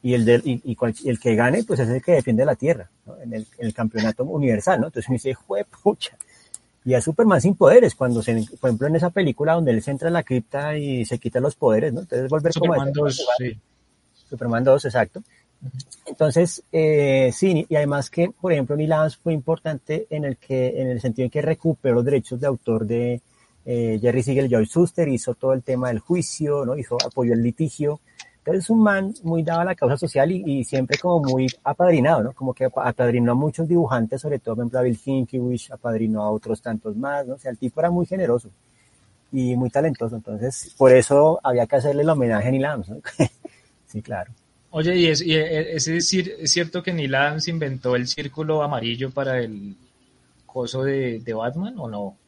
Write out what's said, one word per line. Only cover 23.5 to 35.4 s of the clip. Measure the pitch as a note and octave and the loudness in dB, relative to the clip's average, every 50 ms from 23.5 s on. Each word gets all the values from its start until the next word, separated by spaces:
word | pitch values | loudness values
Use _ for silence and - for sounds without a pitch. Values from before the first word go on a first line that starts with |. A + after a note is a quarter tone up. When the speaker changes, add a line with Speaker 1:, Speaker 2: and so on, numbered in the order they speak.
| _ _ _ | _ _ _
Speaker 1:
eh, | - B2 A#2+ A#2 A2+ A2 G#2+ | -4 -2 -2 0 0 -2 2
Jerry | G#2+ A#2+ A#2 C3 A#2 | 2 2 2 2 0
Siegel | C3+ C3+ C3 C#3 | 0 0 0 2
y | C3 | 2
George | B2 A2+ A2 A2 - | 2 2 2 2 2
Shuster, | E3 F3 E3+ - - E3 C#3+ | 2 2 2 2 -2 -2 0
hizo | C3 A#2 - - A#2+ | 0 -2 -2 -4 -6
todo | _ - C3 | _ 0 0
el | C3 C3 | 0 0
tema | - - C3 B2 B2+ B2+ | 0 -2 -2 -2 -2 -2
del | A#2+ A2 | -2 -4
juicio, | - - E3+ F3+ D#3 - - - D#3 D3 C#3+ C#3+ C#3 | -2 -2 -2 -2 0 -4 -4 -4 -2 -2 0 0 0
¿no? | A#2+ C3 | -2 -4
Hizo, | D3+ A#2+ - A#2+ A#2+ - | -6 -4 -6 -4 -4 -4
apoyó | B2 - - B2 A#2+ A#2 | -4 -2 -2 0 2 2
el | A2+ A#2 | 2 2
litigio. | A#2+ A#2 - D#3+ D3 - - D3+ D3 D3 D3+ _ _ _ _ - - _ _ | 0 0 -2 -4 -4 -2 -2 -2 -2 -2 -4 _ _ _ _ -20 -20 _ _
Entonces | _ - E3+ F#3+ F3 | _ -2 -2 -2 0
es | - | 2
un | A3+ A3+ | 4 4
man | G#3+ G#3 G3+ G3 F#3+ G3 A3 - | 4 4 4 2 -2 -4 -8 -8
muy | F3+ E3 E3 E3 D#3+ | -4 -2 -2 0 0
dado | D#3+ E3 E3+ | 0 0 0
a | F3 | 0
la | F#3 F#3 | -2 -2
causa | - - B2 C#3+ | 0 0 0 0
social | C3 - D#3+ - C#3 C3+ D#3+ | 0 -2 -2 2 2 2 2
y, | F#3+ F3+ F#3+ | 2 -2 -2
y | D#3+ C#3 C3+ A#2+ | -2 -2 -2 -2
siempre | - - C3 C3 - - - | -2 -2 -2 -2 -2 -4 -4
como | - F3+ F3 E3 C#3+ C3+ | 0 0 2 2 2 2
muy | C3 C3 C3 B2+ - _ | 0 0 0 -2 -4 _
apadrinado, | _ C3+ C#3 _ F3 F#3 E3+ D3+ A#2+ D3 E3 C3+ G#2+ | _ -6 -2 _ 2 4 4 4 4 2 2 2 0
¿no? | B2 | -4
Como | C3 - C3 C3 | -6 -6 -8 -8
que | B2 _ C3 | -4 _ -4
apa-, | B2+ - - - B2+ | -4 -2 -2 -4 -4
apadrinó | B2 - B2+ A#2+ A#2+ B2 A#2+ A#2+ | -2 0 0 0 2 2 2 2
a | A#2+ | 2
muchos | C3 D3 D3+ C3 - E3 D3+ | 0 0 -2 -2 -4 -2 0
dibujantes, | F3 E3+ E3 A#2 C3 B2 A2+ A2 C3 C3 | 2 2 2 2 0 -2 0 -2 -4 -6
sobre | - D3+ C#3+ B2+ | -4 -4 -6 -4
todo, | _ - A2+ | _ -6 -6
por | A2+ A#2+ | -4 -6
ejemplo, | A#2 A#2 B2+ | -4 -2 0
a | |
Bill | B2+ B2+ A#2 - | 0 0 -2 -4
Sienkiewicz, | - C3+ C3+ C3+ B2+ - - C3 | -4 -4 -2 -2 -2 -4 -4 -6